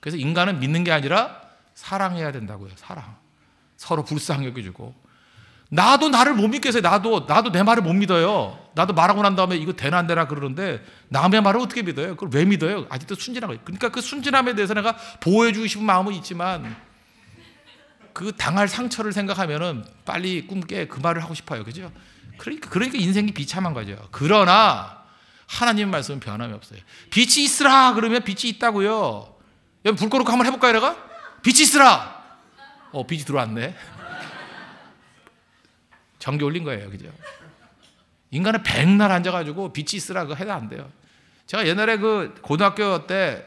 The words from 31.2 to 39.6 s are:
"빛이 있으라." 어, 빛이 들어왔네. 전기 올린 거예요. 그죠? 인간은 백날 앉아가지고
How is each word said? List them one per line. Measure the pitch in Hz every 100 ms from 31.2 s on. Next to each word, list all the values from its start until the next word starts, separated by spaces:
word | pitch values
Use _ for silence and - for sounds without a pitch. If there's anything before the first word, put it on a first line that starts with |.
| - -
"빛이 | - 262
있으라." | 302 294 262 160 - - - - _ _ - - -
어, | 143 123
빛이 | 160
들어왔네. | 135 143 117 110 127 185 - - - - - - - - - - - _ _ _ - _ _ _ _ _ _ _ _ _
전기 | - 147
올린 | 147 165
거예요. | 156 113 101
그죠? | 95 - - - - - _ _ _ _ _ _ _ _
인간은 | 135 190 220
백날 | - - 156 202 208
앉아가지고 | 180 180 180 151 156